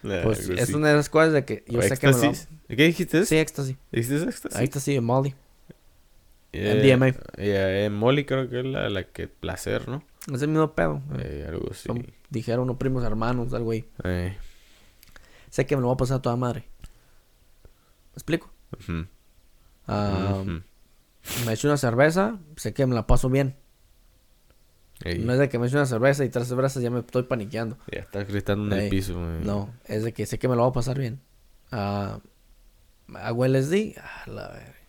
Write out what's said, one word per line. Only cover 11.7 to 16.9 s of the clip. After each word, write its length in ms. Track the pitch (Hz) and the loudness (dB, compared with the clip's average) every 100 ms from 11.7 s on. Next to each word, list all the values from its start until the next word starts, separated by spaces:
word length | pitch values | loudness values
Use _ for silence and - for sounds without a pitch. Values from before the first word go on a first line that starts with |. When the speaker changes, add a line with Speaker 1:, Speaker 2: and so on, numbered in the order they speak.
Speaker 1:
así. 160 | - - | -8 -6
Speaker 2:
Son, 180 | 117 123 - - | -6 -8 -18 -8
dijeron, 360 | 117 113 120 127 | -8 -2 -2 0
unos 120 | 123 | -2
primos 260 | 135 127 | -2 0
hermanos, 480 | 120 110 117 123 120 120 | 0 0 0 0 -2 -4
algo 160 | 113 | -2
ahí. 180 | 110 - - | -4 -6 -6
Speaker 1:
Eh. 340 | 90 90 90 101 - - _ - - _ - - - - - | -2 -2 -2 -6 -14 -16 _ -20 -20 _ -20 -20 -20 -20 -8
Speaker 2:
Sé 160 | - 135 | -4 0
que 100 | 143 | 2
me 60 | |
lo 60 | 123 | 2
va 80 | 131 | 2
a 20 | |
pasar 200 | 127 131 | 0 0
a 40 | |
toda 140 | 127 120 | 0 -2
madre. 320 | 123 113 - - - | -2 -4 -10 -20 -20